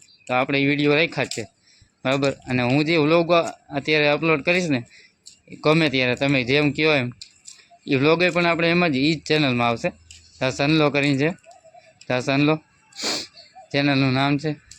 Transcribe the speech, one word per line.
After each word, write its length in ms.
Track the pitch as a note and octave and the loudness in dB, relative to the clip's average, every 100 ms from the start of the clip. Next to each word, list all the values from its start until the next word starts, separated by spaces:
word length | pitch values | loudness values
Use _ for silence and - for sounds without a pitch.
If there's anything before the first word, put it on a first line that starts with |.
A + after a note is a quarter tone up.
| _ _ | _ _
તો 80 | - | -4
આપણે 240 | B2+ C3+ C#3 | -2 0 0
ઈ 80 | C#3 | 0
વીડિયો 260 | C#3+ D3 D3 | 0 2 2
રાખ્યા 300 | E3 D3+ A#2+ | 0 -2 -6
જ 100 | - | -6
છે, 80 | G#2+ _ _ _ _ _ | -12 _ _ _ _ _
બરાબર? 360 | C3 C#3 C#3 C3+ - | -2 0 -2 -4 -4
અને 160 | B2+ | -2
હું 180 | B2 C#3 D3+ | 0 0 2
જે 100 | E3+ | 2
વ્લોગ 320 | D3 E3+ E3 E3+ D3+ - - | 2 2 2 0 0 -6 -10
અત્યારે 380 | C#3+ C3+ D#3 D3 | -8 -2 0 2
અપલોડ 320 | D3 D#3+ D3+ | 2 0 0
કરીશ 260 | C3+ F3+ F3 | 0 -2 0
ને, 100 | C3 A#2 - - _ - - - - | -2 -4 -18 -20 _ -20 -20 -20 -4
ગમે 240 | D3+ D#3+ D#3 | 0 2 2
ત્યારે 260 | C3 B2 B2 | 0 -2 0
તમે 240 | C#3 C#3 A#2+ | 0 0 0
જેમ 220 | C#3+ D3+ | 0 0
કહો 180 | C#3+ D#3 D3 | 0 0 0
એમ, 120 | B2 - - _ - - - - - | -2 -8 -20 _ -20 -20 -20 -14 -2
ઈ 120 | C3+ | 2
વ્લોગે 280 | C#3+ E3 F3+ | 4 4 2
પણ 140 | E3+ E3+ | 0 0
આપણે 220 | E3 E3+ | 2 2
એમ 140 | F3 F3 | 2 2
જ 80 | C3 | 0
ઈ 180 | D3 D#3+ | 0 -2
જ 40 | - | -2
ચેનલમાં 420 | D3+ C#3+ B2 A#2+ | 0 0 0 0
આવશે. 200 | A#2 F3 - - - - - | -2 -4 -8 -20 -20 -20 -6
ધસનલો 500 | C3 B2 C#3+ D#3 D3 | -4 -2 0 2 2
કરીને 260 | C#3+ C#3+ C3+ | 2 0 0
છે, 100 | D3+ F#3 - - - - - - - | 0 -4 -14 -20 -20 -20 -20 -16 -6
ધસનલો 500 | B2+ B2+ C3+ D3 D#3 - _ _ - - - - - - - - | -4 -2 0 2 0 -4 _ _ -12 -8 -8 -10 -20 -20 -20 -6
ચેનલનું 460 | C#3 C#3+ C3+ C3+ | -2 0 2 2
નામ 200 | C3 C#3 D3 | 0 0 0
છે, 120 | D3+ D3+ - | -4 -8 -12